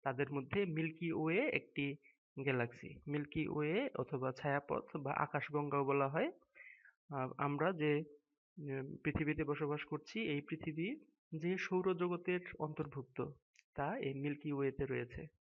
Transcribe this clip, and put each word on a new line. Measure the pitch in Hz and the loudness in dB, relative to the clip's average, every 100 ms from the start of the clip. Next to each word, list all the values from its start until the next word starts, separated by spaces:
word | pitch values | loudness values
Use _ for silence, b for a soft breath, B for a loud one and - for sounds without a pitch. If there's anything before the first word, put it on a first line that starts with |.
তাদের | 143 127 139 | -2 0 0
মধ্যে | 143 135 202 196 | 0 0 2 2
মিল্কি | 156 160 160 170 | 2 0 0 0
ওয়ে | - 156 180 294 | 2 2 4 4
একটি | - - - 143 147 b b _ - | 2 0 0 0 -2 b b _ -2
গ্যালাক্সি। | 139 127 120 - - 139 - | 2 4 2 -2 -14 -10 -2
মিল্কি | 147 147 160 151 | -2 0 0 0
ওয়ে | 151 151 190 277 | 2 2 2 0
অথবা | - 131 139 131 | -2 -2 0 0
ছায়াপথ | 127 147 143 - 139 - 160 | 0 2 0 2 -2 -2 -6
বা | 135 | -2
আকাশগঙ্গাও | - 151 147 - 147 143 143 | 0 0 0 0 -2 2 2
বলা | 139 139 139 | 4 4 4
হয়। | 156 294 - _ B B B B B _ | 2 0 -2 _ B B B B B _
আহ, | 139 131 135 | -4 -4 0
আমরা | 143 143 165 | 2 4 2
যে, | 175 151 147 160 - _ _ _ - | 4 4 4 0 -14 _ _ _ -12
উম, | 143 135 135 - | -6 -4 -6 -4
পৃথিবীতে | 156 - 151 156 | -2 0 0 0
বসবাস | 147 147 147 147 | 0 0 0 -2
করছি, | - 151 - 220 | -4 -6 -6 -4
এই | 226 143 | -2 -2
পৃথিবী | 143 160 165 156 185 311 - _ _ | -2 -6 -4 -2 -2 -4 -10 _ _
যে | 160 170 185 | -4 -2 -2
সৌরজগতের | - 185 185 175 180 175 175 180 175 - | 2 2 2 2 2 0 0 -2 -2 -6
অন্তর্ভুক্ত, | 151 156 147 139 131 - 131 139 _ - _ | -4 -2 -6 -6 -8 -4 -4 -6 _ -20 _
তা | - 143 208 | -4 -2 -2
এই | 139 | -2
মিল্কি | 139 143 143 156 | -2 -2 -2 -2
ওয়েতে | 139 139 131 135 | 0 0 0 -2
রয়েছে। | 123 120 - 156 _ | -2 -4 -8 -12 _